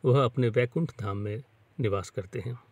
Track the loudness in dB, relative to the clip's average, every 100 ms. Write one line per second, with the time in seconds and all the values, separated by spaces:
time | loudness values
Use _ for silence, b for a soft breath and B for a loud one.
0 | 6 4 4 2 2 2 0 0 -4 -4
1 | -6 -4 -4 -8 -12 _ _ -2 0 0
2 | -2 -8 -8 -8 -8 -10 _